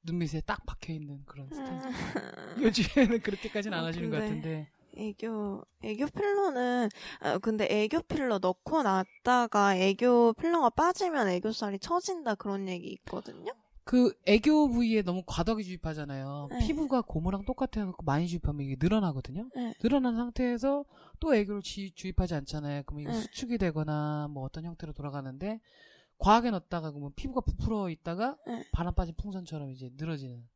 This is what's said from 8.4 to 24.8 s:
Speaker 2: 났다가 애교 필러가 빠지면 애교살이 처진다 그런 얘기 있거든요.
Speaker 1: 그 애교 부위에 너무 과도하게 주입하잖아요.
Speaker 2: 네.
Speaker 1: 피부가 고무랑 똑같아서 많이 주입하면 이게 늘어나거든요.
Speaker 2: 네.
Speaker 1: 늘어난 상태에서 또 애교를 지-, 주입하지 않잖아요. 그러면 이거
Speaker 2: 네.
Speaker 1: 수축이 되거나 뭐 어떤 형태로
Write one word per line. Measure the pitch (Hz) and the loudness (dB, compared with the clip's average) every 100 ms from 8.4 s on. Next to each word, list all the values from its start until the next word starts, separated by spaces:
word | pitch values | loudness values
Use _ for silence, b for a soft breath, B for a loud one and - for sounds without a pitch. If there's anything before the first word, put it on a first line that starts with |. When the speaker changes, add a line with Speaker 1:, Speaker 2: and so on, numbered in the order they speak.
| 185 185 - 311 | 0 -2 0 2
Speaker 2:
났다가 | 233 190 190 _ - 247 233 214 202 185 | 4 2 0 _ 2 4 4 4 6 6
애교 | 190 196 247 240 233 | 4 4 6 8 6
필러가 | 226 330 339 269 | 4 2 4 4
빠지면 | - 330 370 370 302 202 | 4 2 2 0 2 2
애교살이 | 180 214 226 208 196 | 2 0 -2 -4 -4
처진다 | - 349 359 359 262 202 | 0 0 0 -2 -2 -2
그런 | 208 196 190 | -2 -4 -4
얘기 | 180 - | -6 -8
있거든요. | - - - - - - - _ - | -12 -8 -10 -10 -10 -10 -12 _ -18
Speaker 1:
그 | - 247 247 - - | 2 6 6 2 4
애교 | 214 294 302 294 | 6 6 6 6
부위에 | 233 233 220 | 4 4 2
너무 | 180 180 170 | 2 -2 -2
과도하게 | - 170 220 | 0 0 0
주입하잖아요. | 180 180 160 156 143 135 135 143 143 | -4 -6 -6 -6 -6 -6 -6 -8 -8
Speaker 2:
네. | 247 233 | -2 0
Speaker 1:
피부가 | 311 294 254 | 0 2 0
고무랑 | - 160 175 190 202 | 0 -2 0 -2 -4
똑같아서 | 262 262 220 196 - | -2 -2 -2 -4 -4
많이 | 160 143 175 | 0 0 0
주입하면 | 170 - 147 139 | -2 -2 -4 -4
이게 | 135 | 0
늘어나거든요. | 165 220 185 135 - 147 254 | 2 2 2 -2 -6 -8 -8
Speaker 2:
네. | 254 240 - | -6 -6 -2
Speaker 1:
늘어난 | 233 277 254 226 | 2 4 2 0
상태에서 | 240 226 247 240 262 285 285 B B - | -2 0 0 2 0 0 -4 B B -4
또 | 320 233 | 4 4
애교를 | 202 208 | 4 -4
지-, | - 196 196 | -6 -8 -8
주입하지 | - 185 - 180 | -8 -2 0 2
않잖아요. | 156 139 151 143 143 139 | -2 -4 -6 -4 -6 -6
그러면 | 147 | -8
이거 | 147 | -4
Speaker 2:
네. | 233 | -4
Speaker 1:
수축이 | 220 - 247 233 | -4 -8 -4 0
되거나 | 185 156 151 151 151 151 147 | 0 0 -2 -2 -2 -2 -4
뭐 | 143 | -6
어떤 | 135 160 170 | -8 -8 -10
형태로 | 170 | -10